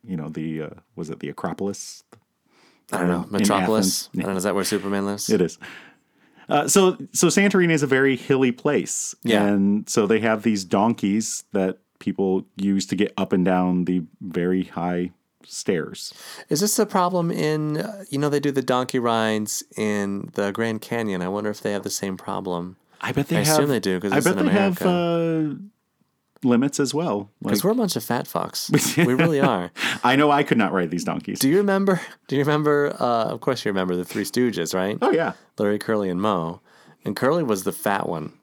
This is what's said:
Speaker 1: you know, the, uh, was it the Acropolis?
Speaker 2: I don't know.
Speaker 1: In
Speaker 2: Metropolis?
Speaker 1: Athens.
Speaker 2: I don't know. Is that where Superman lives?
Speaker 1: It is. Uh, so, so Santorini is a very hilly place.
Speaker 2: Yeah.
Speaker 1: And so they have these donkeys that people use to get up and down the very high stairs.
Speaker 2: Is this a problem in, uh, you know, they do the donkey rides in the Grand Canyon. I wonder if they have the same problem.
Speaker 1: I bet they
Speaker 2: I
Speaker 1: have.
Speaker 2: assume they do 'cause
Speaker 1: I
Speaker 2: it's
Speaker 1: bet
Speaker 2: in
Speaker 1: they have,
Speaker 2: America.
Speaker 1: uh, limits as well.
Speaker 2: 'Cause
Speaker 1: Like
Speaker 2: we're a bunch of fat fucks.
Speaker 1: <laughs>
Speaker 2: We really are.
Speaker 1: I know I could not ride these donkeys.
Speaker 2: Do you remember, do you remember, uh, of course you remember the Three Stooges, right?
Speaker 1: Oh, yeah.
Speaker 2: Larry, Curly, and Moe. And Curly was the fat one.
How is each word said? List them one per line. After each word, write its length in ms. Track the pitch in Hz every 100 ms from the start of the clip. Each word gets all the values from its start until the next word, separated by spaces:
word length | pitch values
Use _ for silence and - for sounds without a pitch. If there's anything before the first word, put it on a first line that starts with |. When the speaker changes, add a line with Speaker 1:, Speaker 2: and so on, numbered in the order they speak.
Speaker 1:
you 120 | - 90
know, 120 | 73
the, 340 | 76 80 78
uh, 80 | 78 - _
was 160 | - 80
it 80 | 80
the 100 | 73
Acropolis? 760 | - - 87 98 98 - - _ - _ _ _ _ _ _ _
Speaker 2:
I 60 | -
don't 100 | 87
know. 160 | 87
Speaker 1:
In 80 | 87
Speaker 2:
Metropolis? 760 | 101 101 101 95 110 95 92 -
Speaker 1:
Athens. 20 | -
Speaker 2:
I 40 |
don't 60 | 92
know. 20 | 95
Is 60 |
that 100 | 95
where 100 | 95
Superman 400 | 92 101 98 98
lives? 240 | 101 101 -
Speaker 1:
It 120 | 104
is. 180 | 85 - - - - _ _ _ _ _ -
Uh, 200 | 143 151
so, 280 | 196 185 - 135
so 140 | - 175
Santorini 460 | 185 202 196 175
is 100 | 160
a 40 | 139
very 280 | 131 135 123
hilly 360 | - 135 131
place. 640 | 120 147 131 - - - -
Speaker 2:
Yeah. 200 | 120 107
Speaker 1:
And 440 | 101 101 98 104 95
so 160 | - 101
they 140 | 110
have 220 | 110 110
these 200 | 113 104
donkeys 760 | 92 101 107 - 101 104 110 - -
that 260 | 101 95 95 _ _
people 480 | - 95 98 95 - -
use 300 | 98 98 -
to 100 | 92
get 160 | 104 -
up 140 | 95
and 120 | 98
down 400 | 92 90 90 90
the 200 | 87 90 80 _
very 420 | 98 85 87 92
high 460 | 87 - 87 87 90 - _ _ -
stairs. 640 | - - 90 73 - - - - - -
Speaker 2:
Is 120 | 147
this 160 | 208 -
a 60 | 208
problem 440 | 196 180 185 170
in, 460 | 180 160 156 151 151
uh, 260 | - 202 -
you 80 | 139
know, 100 | 147
they 120 | 143
do 100 | 143
the 120 | 139
donkey 360 | 123 127 127 131
rides 640 | 120 113 110 107 104 - - -
in 540 | 107 104 98 98 -
the 160 | - 101
Grand 300 | 98 113 110
Canyon. 420 | - 117 110 92
I 60 | 90
wonder 220 | 101 104
if 100 | 104
they 100 | 110
have 120 | 101
the 60 | 95
same 260 | - 101 92
problem. 600 | - 98 95 87 90 92 _ _
Speaker 1:
I 120 | -
bet 160 | 123 135
they 80 | 165
Speaker 2:
I 40 |
Speaker 1:
have. 40 | 151 156
Speaker 2:
assume 100 | 147
they 100 | 120
do 220 | 98 92
'cause 100 | 101
Speaker 1:
I 40 | 143
Speaker 2:
it's 80 | 147
Speaker 1:
bet 120 | 196
Speaker 2:
in 80 | -
Speaker 1:
they 60 |
have, 280 | 202 196 175
Speaker 2:
America. 720 | 190 175 170 170 165 160 151 -
Speaker 1:
uh, 40 | 202 _ _ _ _ _ _ _
limits 380 | 131 120 139 -
as 120 | 135
well. 380 | 143 170 101 101 _
Speaker 2:
'Cause 140 | - 101
Speaker 1:
Like 60 |
Speaker 2:
we're 60 | 185
a 40 | 240
bunch 180 | 208
of 80 | -
fat 220 | - 120 -
fucks. 440 | - - - - 143 - -
Speaker 1:
<laughs> 100 | 170
Speaker 2:
We 80 |
really 260 | 127 170 147
are. 300 | 135 104 90 - - -
Speaker 1:
I 140 | 123 135
know 140 | 147
I 100 | 143
could 160 | 151 123
not 140 | 98
ride 180 | 92 85
these 140 | 85
donkeys. 340 | 85 78 - 95
Speaker 2:
Do 100 | 131
you 100 | 180
remember, 420 | 202 196 196 180 - - -
do 80 | 139
you 60 |
remember, 520 | 143 151 151 147 143 -
uh, 280 | 123 117 113
of 100 | 117
course 240 | - 123
you 60 | -
remember 240 | 95 92
the 100 | 90
Three 200 | 87 113
Stooges, 500 | 98 123 123 95 80
right? 240 | 92 92 110
Speaker 1:
Oh, 100 | 269
yeah. 200 | 233 143 - _ -
Speaker 2:
Larry, 200 | 107 104
Curly, 300 | - 107 95
and 100 | 87
Moe. 400 | 104 95 82 90 _ _ - _
And 100 | -
Curly 280 | 98 123 170
was 180 | 143 101
the 80 | 95
fat 360 | 92 104 101 -
one. 240 | 85 78 _